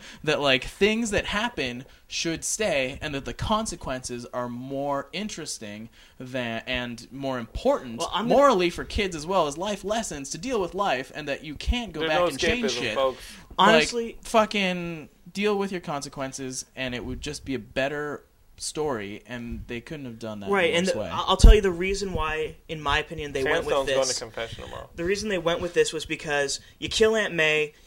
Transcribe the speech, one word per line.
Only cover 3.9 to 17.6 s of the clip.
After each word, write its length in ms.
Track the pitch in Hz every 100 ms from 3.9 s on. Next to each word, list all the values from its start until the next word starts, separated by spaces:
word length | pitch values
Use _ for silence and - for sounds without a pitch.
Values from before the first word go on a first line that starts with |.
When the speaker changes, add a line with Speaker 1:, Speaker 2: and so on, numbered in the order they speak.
| 127 131 123 120
Speaker 1:
are 120 | 123 123
more 640 | 120 131 139 143 139 139
interesting 760 | 170 214 - 143 - 107 104 113 - - -
than, 440 | 127 127 120 113 -
and 420 | 127 123 117 -
more 280 | 135 139 127
important 580 | 113 - 247 - 127 113
Speaker 2:
Well, 120 | 170
I'm 160 | 175 233
gonna 60 |
Speaker 1:
morally 340 | 247 277 202 175
for 160 | 170
kids 320 | 135 - 196 165
as 100 | 156
well 200 | 190 151
as 100 | 143
life 280 | 202 202
lessons 440 | 190 226 214 147 139
to 80 | 160
deal 220 | 233 233
with 140 | 170
life, 360 | 185 196 127 135
and 120 | - 147
that 160 | 131
you 100 | 156
can't 400 | 139 - 240 220
go 60 | 160
Speaker 3:
There's 100 | 160
Speaker 1:
back 100 | 156
Speaker 3:
no 60 | 175
Speaker 1:
and 120 | 135
change 260 | 165 247 226
Speaker 3:
escapism, 140 | 120
Speaker 1:
shit. 140 | 120
Speaker 3:
folks. 280 | 113 135 120 - - - -
Speaker 1:
Like, 120 | 190
Speaker 2:
Honestly 500 | 226 - 240 233 -
Speaker 1:
fucking 880 | - 226 214 208 190 180 170 165 139 _ -
deal 240 | 190 208 196
with 160 | 196
your 80 | 180
consequences, 840 | 175 143 143 147 135 131 131 127 - -
and 180 | 131
it 80 | 123 107
would 160 | 127
just 240 | 147 143 -
be 80 |
a 40 |
better 640 | 127